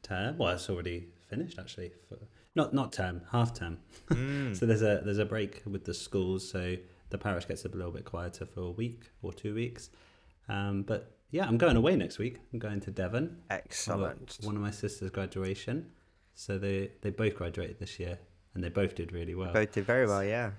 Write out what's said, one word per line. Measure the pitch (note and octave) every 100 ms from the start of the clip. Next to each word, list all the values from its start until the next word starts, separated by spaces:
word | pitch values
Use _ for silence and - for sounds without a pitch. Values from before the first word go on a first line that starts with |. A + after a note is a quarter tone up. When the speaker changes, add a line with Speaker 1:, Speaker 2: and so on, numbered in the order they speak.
Speaker 1:
term. | - F#2 A2 E3
Well, | F2+
it's | F2 -
already | F2+ F2 F2 F2 - _
finished, | G#2+ E3+ -
actually. | F#2 - F2 - -
For, | G2 - - _
not, | E3 D3
not | C#3 B2
term, | - F#2 F2 -
half | A#2+ A#2
term. | A#2 E2+ E2
<laughs> | - - -
Speaker 2:
Mm. | A#2+ C3+ C#3 C3 F#2+
Speaker 1:
So | A#2
there's | G#2+
a, | A2 G2+
there's | G#2 G#2
a |
break | G2+ A2 G2+ - G#2+
with | G2
the | -
schools, | F2+ - G2 F#2 F#2+ -
so | F#2+ F2+ F2+ - - -
the | G2
parish | G#2 F2 -
gets | -
a | F#2
little | F2+ F2
bit | E2+
quieter | - E2+ F2 -
for | F2+ -
a | F2+
week | F2 A#2 A#2 - -
or | F#2
two | F#2 G#2+
weeks. | G#2+ A#2+ A#2+ - - - _ - _ -
Um, | G2+ G2+ G2+
but | G2 A2 - - _
yeah, | E3 F#3+
I'm | A#2
going | E3+ A#2+
away | C3+
next | F3 F2 -
week. | A#2 A#2+ -
I'm | A#2+
going | G#2+ G2+
to | G2
Devon. | F#2+ F2+ A#2 E3 - -
I've | F#2+
got | -
Speaker 2:
Excellent. | - - G2 D#2 - B2 -
Speaker 1:
one | G#2 G#2
of |
my | G#2
sister's | G#2 G#2 - F#2+
graduation. | G2 F#2 F#2+ F#2+ G2 - C3+ E3 - _ _ _
So | - - G2
they, | G2 G2 G2 -
they | G#2
both | G2 A2 -
graduated | F2 E2 F2 -
this | - -
year, | F2 F2 - - _
and | F#2
they | F2
both | G2 F#2 -
did | E2
really | F2 E2 F2
well. | F#2
Speaker 2:
Both | G#2+ G#2+
did | -
very | G2 B2 A#2
well, | G2+
yeah. | G2 A2+ A2+